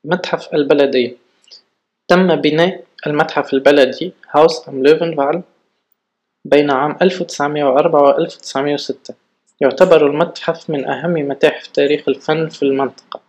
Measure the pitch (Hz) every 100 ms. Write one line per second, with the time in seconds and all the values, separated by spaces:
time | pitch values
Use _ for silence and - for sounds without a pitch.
0 | 147 180 - 160 - 156 143 147 139 127
1 | 120 - _ _ _ - _ _ _ _
2 | - 175 185 151 151 151 180 185 - -
3 | 151 147 156 - 139 135 135 143 127 -
4 | 180 - _ 147 165 - - 139 135 156
5 | 170 156 139 175 - _ _ _ _ _
6 | _ _ _ _ - 143 147 131 147 -
7 | 185 180 - - 143 147 143 131 131 147
8 | 143 143 170 - - 135 143 143 - 127
9 | - - _ _ _ _ 139 - 175 160
10 | 147 147 175 - - 165 - 147 131 131
11 | 165 170 139 135 156 147 - - 139 147
12 | - 135 - 156 160 - 139 135 135 -
13 | _ -